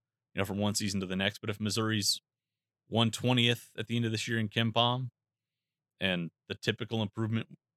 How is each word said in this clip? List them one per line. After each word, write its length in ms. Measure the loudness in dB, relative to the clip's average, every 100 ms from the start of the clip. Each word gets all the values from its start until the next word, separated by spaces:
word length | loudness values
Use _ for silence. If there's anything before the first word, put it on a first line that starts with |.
| _ _ _
you 60 | -4
know, 60 | -2
from 120 | 0
one 180 | 0 0
season 260 | -2 -2
to 40 | -2
the 120 | 0
next. 220 | -2 -2
But 100 | -6
if 100 | -4
Missouri's 640 | -2 0 0 0 0 -2 _ _ _ _ _ _ _
one 240 | 2 2
twentieth 600 | 2 2 4 4 2 -4 -10
at 100 | -4
the 100 | -2
end 80 | 0
of 60 |
this 160 | -2 -2
year 100 | -2
in 80 | 0
KenPom, 600 | 0 2 2 2 0 -4 _ _ _ _ _ _ _ _ _
and 320 | 0 0 -2 -10 _
the 80 | -4
typical 460 | -2 -2 -2 -2
improvement 460 | -2 -2 -2 -2 -4 -16 _